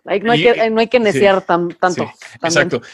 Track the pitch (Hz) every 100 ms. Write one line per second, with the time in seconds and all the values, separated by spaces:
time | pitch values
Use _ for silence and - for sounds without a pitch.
0 | - 190 214 240 240 226 226 220 226 247
1 | 214 139 196 190 - 175 175 - 180 165
2 | 151 - - - 165 160 - 120 -